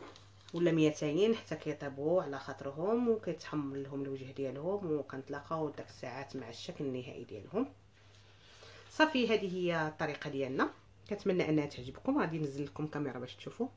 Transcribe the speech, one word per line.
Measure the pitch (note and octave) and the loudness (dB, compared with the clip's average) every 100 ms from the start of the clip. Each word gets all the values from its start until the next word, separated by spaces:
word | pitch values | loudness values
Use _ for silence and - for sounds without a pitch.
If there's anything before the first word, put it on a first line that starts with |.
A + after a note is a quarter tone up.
| - - - - - | -16 -16 -20 -20 -8
ولا | E3+ E3+ | 2 4
ميتين | D#3+ D#3 D3+ D3+ D3+ A3 A3+ | 6 6 4 0 4 4 4
حتى | - D#3 | -2 -4
كيطيبوا | D#3 D3 C#3+ C3+ D3+ F3+ | -4 -4 -6 -2 2 2
على | D3+ C#3 | 2 -4
خاطرهم، | - C3+ C#3 C#3+ F#3 A#3 A#3+ | -8 -8 -6 -2 0 2 4
وكيتحمر | A3 - D#3+ - D3+ C#3 C#3 | 2 0 -6 -4 -2 -2 -4
لهم | C#3 C#3 | -4 -4
الوجه | C#3 C3+ C3 | -4 -6 -8
ديالهم، | C3+ C3+ C3 D#3+ G3+ F3+ | -4 -4 -2 -2 0 0
وكنتلاقاو | D3+ C#3 C3+ C3 C#3+ - D#3+ D#3 | 0 0 -8 -6 -8 -4 -2 -2
داك | - - | -4 -12
الساعات | - C3+ B2 C3+ C3+ | -10 -8 -8 -8 -8
مع | A2+ | -8
الشكل | A#2 - F3 C#3+ | -10 -10 -4 -4
النهائي | B2+ B2+ - | -4 -6 -10
ديالهم. | - G#2+ - F#3+ C#4 - - - - - - - - - - - - | -10 -12 -4 -2 -2 -6 -20 -20 -20 -20 -20 -20 -20 -20 -18 -18 -6
صافي، | - D#4 C4+ A3 | 4 6 6 4
هذه | A3 G3 F#3 | 4 2 0
هي | F3 E3 D#3 | 2 2 0
الطريقه | D#3 D#3 C#3+ D3+ | 0 -2 -2 -4
ديالنا، | C3+ C3 C3+ C4+ - - - - | -2 0 2 2 0 -18 -20 -8
كنتمنى | G3+ G3 F#3 - | -2 2 4 6
انها | D#3 D3 | 4 4
تعجبكم. | - B2+ - - C#4+ | -4 -10 -4 0 2
غادي | F3 D#3+ | 2 0
ننزل | D3 C#3 C#3+ | -2 -2 -4
لكم | - D3+ | -4 -4
كاميرا | D3 C#3+ B2 | -2 -2 -4
باش | B2 - | -8 -10
تشوفوا. | - - B3+ | -12 -4 -4